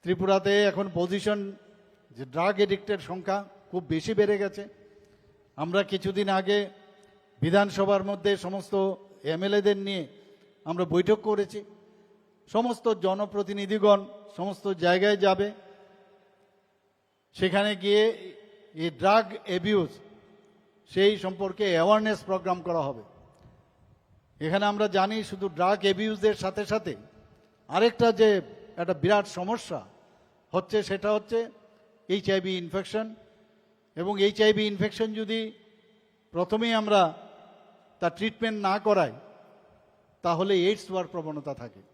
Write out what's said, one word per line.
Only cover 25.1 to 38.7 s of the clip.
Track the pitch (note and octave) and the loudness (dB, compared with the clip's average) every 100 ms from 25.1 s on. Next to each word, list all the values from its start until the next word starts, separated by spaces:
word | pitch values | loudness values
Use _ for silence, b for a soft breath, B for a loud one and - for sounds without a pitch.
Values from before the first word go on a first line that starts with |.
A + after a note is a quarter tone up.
| A3 G#3 | -2 -8
শুধু | F#3+ G3 D#3 | -6 -8 0
ড্রাগ | F3+ G3+ G3 | 0 2 0
অ্যাবিউজের | F#3+ A3 G#3+ G#3+ G3+ | 0 -2 0 0 0
সাথে | F#3+ G3+ G3 | -6 -6 -4
সাথে | G#3+ G3 G#2+ G#2+ - - _ _ _ - E3+ | -4 -4 -12 -16 -20 -20 _ _ _ -4 2
আরেকটা | A#3 A3+ A#3 G#3 | 2 4 2 6
যে | A3 G3+ D3+ - - - | 4 4 -2 -18 -18 -8
একটা | E3+ D#3+ | -4 0
বিরাট | E3 G#3 G3 - | 2 2 0 -8
সমস্যা | F#3 A3+ - D3 G2 - _ _ _ _ _ | -6 -6 -6 -12 -12 -20 _ _ _ _ _
হচ্ছে, | - - G#3+ F#3+ | -4 0 -2 -2
সেটা | G3 G3+ G#3+ | -4 0 -2
হচ্ছে | G#3+ A3+ A#3 - _ _ _ _ - | 0 -4 -4 -12 _ _ _ _ -4
এইচআইভি | G3 G3 F#3+ F#3 F#3 | -2 2 0 0 -4
ইনফেকশন। | E3+ F#3 F#3+ G#3+ A3 A3 - _ _ _ _ _ _ - | -4 -6 -4 -6 -6 -12 -20 _ _ _ _ _ _ -6
এবং | F3+ G3+ G3+ | -4 2 2
এইচআইভি | G#3 G#3+ G#3+ G#3+ | 4 4 4 0
ইনফেকশন | G3 G#3 - A3 G#3+ | -2 -4 -2 -4 -4
যদি | G#3 A3+ A3 - _ _ _ _ _ _ _ | -4 -4 -6 -12 _ _ _ _ _ _ _
প্রথমেই | F3 F3+ A3 A#3 A3 | -4 -2 0 2 0
আমরা | G#3+ G#3 E3+ - - - - - - _ _ _ | 4 4 4 0 -20 -20 -20 -20 -20 _ _ _
তার | E3+ E3+ | -4 -2
ট্রিটমেন্ট | G#3+ A3 A3+ G#3+ | -6 -2 -4 -2
না | G3+ | -2